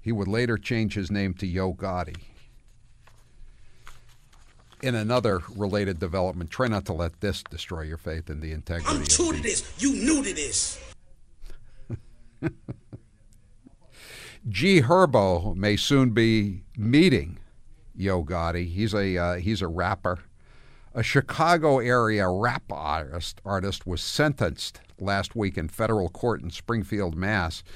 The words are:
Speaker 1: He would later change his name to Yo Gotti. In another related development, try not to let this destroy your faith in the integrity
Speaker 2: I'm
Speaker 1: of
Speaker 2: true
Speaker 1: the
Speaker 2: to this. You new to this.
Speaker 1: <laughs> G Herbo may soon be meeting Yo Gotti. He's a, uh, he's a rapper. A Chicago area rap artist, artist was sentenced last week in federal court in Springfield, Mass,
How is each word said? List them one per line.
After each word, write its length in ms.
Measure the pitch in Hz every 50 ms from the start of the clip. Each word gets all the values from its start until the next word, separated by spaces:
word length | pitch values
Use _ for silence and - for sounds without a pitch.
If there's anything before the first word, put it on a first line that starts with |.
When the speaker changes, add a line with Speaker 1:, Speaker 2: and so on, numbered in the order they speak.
Speaker 1:
He 120 | - 113 117
would 160 | 107 101 98
later 280 | 101 113 123 120 117
change 380 | 101 - - 123 113 110 104 -
his 160 | 104 98 -
name 240 | 101 101 101 98 90
to 120 | - -
Yo 280 | 95 87 92 92 92 87
Gotti. 420 | 90 - 98 92 90 87 - - - - - - - - - - - _ - - - - - - - - - - - - - - - - - - - - - - - - - - - - - - - - - - - - - - - - - - -
In 140 | - 131 123
another 460 | 113 107 107 120 127 104 110 98 90 80 - -
related 420 | 98 104 101 92 104 104 98 95 82
development, 520 | 92 90 80 95 90 92 90 92 90 82
try 180 | - - 131 123
not 160 | 110 101 92
to 80 | - 92
let 280 | 80 87 82 - -
this 220 | - 101 95 - -
destroy 400 | - - 85 - - 90 82 78
your 140 | 78 80
faith 340 | 82 - 87 80 82 80 -
in 80 | 78 73
the 140 | 78 80 78
integrity 420 | 78 - - 90 85 80 - 302
Speaker 2:
I'm 80 | - 76
Speaker 1:
of 60 | 76
Speaker 2:
true 240 | - - 349 330 -
Speaker 1:
the 60 | -
Speaker 2:
to 40 | -
this. 320 | 233 - - - - - -
You 140 | 214 285 254
new 300 | 202 202 269 320 285 262
to 100 | 214 180
this. 480 | 160 147 131 - - - - - - - - - - - - - - - - - - - - - - - - - - - - 117 113 - - - - - - _ -
Speaker 1:
<laughs> 80 | - - 117 - - - 117 - _ - - - - - _ _ - - - - - - - - _ - - _ _ - - - - - - - - - - - - -
G 340 | 98 90 - 190 196 175 127
Herbo 760 | 113 165 185 190 165 120 110 101 95 90 87 85 - 87
may 200 | 90 98 104 104
soon 340 | 98 - - 147 139 131 127
be 520 | 110 117 117 113 113 110 104 101 95 92 - - -
meeting 640 | - 107 110 123 147 175 190 143 98 71 80 87 - - - - - - - - - - - -
Yo 260 | - 92 98 95 90 82
Gotti. 500 | 71 90 87 82 85 85 87 90 87 85
He's 220 | 92 110 110 95
a, 240 | 107 98 98 92 90
uh, 160 | 87 87 87 87
he's 220 | 85 95 113 95
a 60 | 95
rapper. 540 | 82 82 87 87 87 101 92 - 92 90 85 - - - - - - - - - - - - - - -
A 80 | 123 113
Chicago 800 | - - 143 135 - - - 160 165 175 175 151 156 139 131
area 480 | 117 120 123 123 117 110 107 104 98 92
rap 340 | 90 95 107 123 120 - - -
artist, 680 | - 71 78 76 73 82 78 69 71 85 78 - - - -
artist 400 | 95 101 95 92 98 92 - -
was 160 | 92 90 85
sentenced 800 | - - - - 147 151 139 - - 87 71 - - - - - - _ - -
last 340 | 95 95 98 98 95 - -
week 240 | 117 107 98 - -
in 100 | 80 78
federal 400 | - - 113 107 110 107 92 85
court 320 | - - - 123 110 82
in 100 | - 87
Springfield, 680 | - - - - 117 113 95 - - 104 101 87 80
Mass, 480 | 80 92 98 107 101 87 82 80 - - - -